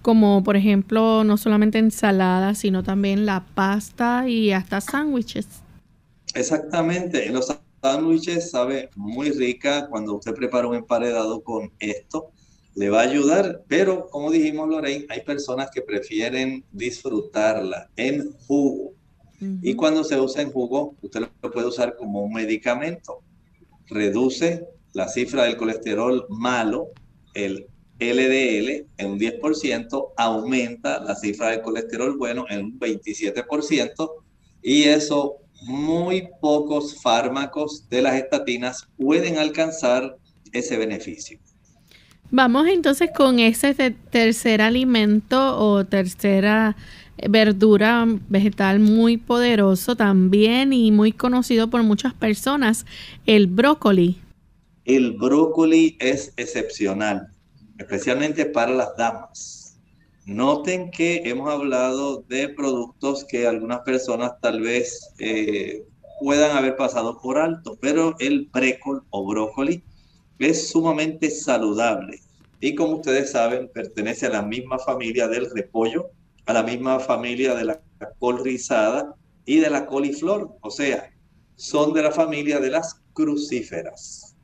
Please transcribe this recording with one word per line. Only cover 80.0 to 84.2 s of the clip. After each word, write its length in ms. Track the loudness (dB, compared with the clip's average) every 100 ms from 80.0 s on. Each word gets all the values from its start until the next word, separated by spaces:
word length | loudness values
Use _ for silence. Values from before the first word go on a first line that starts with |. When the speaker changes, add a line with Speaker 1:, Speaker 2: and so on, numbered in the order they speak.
| -4 -4 -4 -4 -4 -14
Speaker 2:
o 80 | -14
sea, 420 | -4 -2 -2 -8 _ _ _ _ _
son 380 | -4 0 2
de 100 | 2
la 80 | 0
familia 480 | 0 0 -2 -2 -2
de 100 | 0
las 320 | -2 -6 -16 _
crucíferas. 1200 | -4 -2 -2 -4 -6 -6 -10 -10 -16 -20 -20